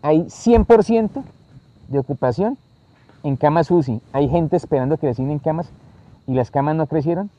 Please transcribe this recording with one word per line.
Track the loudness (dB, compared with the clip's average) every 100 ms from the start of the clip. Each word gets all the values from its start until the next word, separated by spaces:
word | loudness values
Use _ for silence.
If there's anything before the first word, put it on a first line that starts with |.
Hay | 2 0 0
cien | -4 2 4
por | 6 4
ciento | 6 0 0 -6 -12 _ _ -20 _ _ -6
de | -4
ocupación | -4 -2 -2 0 -4 -4 _ _ _ _ _ _
en | -6 0
camas | 2 2 2
uci. | 2 0 -6 _
Hay | -2 0
gente | 0 0 -2
esperando | -2 -2 -2 -2
que |
le | -4
asignen | -4 -4 -4
camas | -4 -6 -8 -16 -20 -20 -20 -18 -4
y |
las | -2 -2
camas | -2 -2
no | -2 -2
crecieron | -2 -2 -4 -6